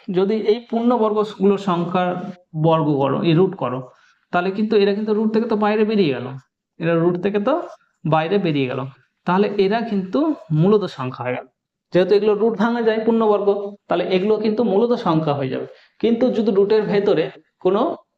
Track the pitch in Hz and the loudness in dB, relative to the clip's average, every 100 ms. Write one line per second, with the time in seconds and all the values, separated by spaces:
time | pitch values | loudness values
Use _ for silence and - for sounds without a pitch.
0 | - 180 196 220 214 233 233 226 240 247 | -4 0 0 0 0 0 -2 -2 0 2
1 | 214 208 208 - 196 196 196 175 175 185 | 2 0 -4 0 2 2 0 -2 -2 -2
2 | 180 180 - - _ 156 160 160 151 139 | -2 -4 -8 -14 _ -2 2 2 2 0
3 | 135 143 170 160 190 - 127 127 131 _ | 0 0 2 4 2 0 -6 -6 -10 _
4 | _ _ _ 175 185 196 214 220 202 202 | _ _ _ -2 -2 -2 0 2 2 0
5 | 214 214 220 220 233 208 208 214 214 214 | -2 0 0 0 0 0 0 0 2 2
6 | 165 123 123 131 - _ _ - 170 170 | 0 -2 -8 -12 -18 _ _ -6 0 2
7 | 170 180 196 208 208 330 339 - _ _ | 2 0 -2 -2 -2 -2 -4 -16 _ _
8 | 160 156 165 202 180 143 127 127 135 - | -2 0 0 -2 0 -2 -2 -4 -10 -14
9 | _ _ - 185 208 208 190 226 233 202 | _ _ -2 0 0 0 0 0 -2 -4
10 | 185 254 320 285 - 156 180 208 185 - | -2 -2 -2 -4 -2 2 4 2 0 -6
11 | 127 127 123 127 - _ _ _ _ 170 | -10 -8 -6 -8 -10 _ _ _ _ 0
12 | 185 202 214 202 226 190 233 233 220 220 | 4 2 2 2 0 0 -2 0 0 0
13 | 226 226 220 202 202 202 202 202 - 175 | 0 2 2 2 2 0 -4 -10 -4 -4
14 | - 185 208 214 220 214 226 196 233 240 | 0 0 0 0 0 0 0 2 2 0
15 | 185 160 156 135 131 131 131 - _ _ | 0 0 0 -2 -4 -6 -10 -16 _ _
16 | 226 226 247 196 214 196 202 214 185 202 | 0 2 0 0 2 2 2 2 2 0
17 | 202 160 165 - _ _ 180 202 294 - | 2 0 -2 -8 _ _ 0 0 -2 -6
18 | _ | _